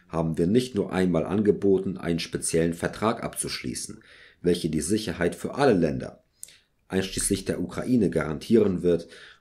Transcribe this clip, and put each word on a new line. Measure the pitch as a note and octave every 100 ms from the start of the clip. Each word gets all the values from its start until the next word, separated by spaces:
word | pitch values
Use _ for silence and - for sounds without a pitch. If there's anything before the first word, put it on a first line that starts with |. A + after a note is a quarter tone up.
| -
haben | E2 D#2+ D#2+
wir | E2+
nicht | A#2+ B2
nur | G2+ E2
einmal | F2+ F#2 E2
angeboten, | - G2 G#2 E2+ G2+ F#2+ F#2+ F2+
einen | E2+ E2
speziellen | - D2+ - E2 E2+
Vertrag | E2+ E2+ - G#2+ B2
abzuschließen, | D2+ - E2 - B1+ - - - - - - _
welche | F2 E2+ E2+
die | D2+
Sicherheit | D2+ G#2 F#2+ E2 F2
für | - F2
alle | - C#3
Länder, | G2 E2 C2 A1 - _ _ - - _ _ -
einschließlich | F#2+ F#2+ - - F#2+
der | - E2+
Ukraine, | F2+ - - B2+ F2+
garantieren | D#2+ D2+ D2+ - A2 G2+ F2
wird, | F2 E2+ - - - -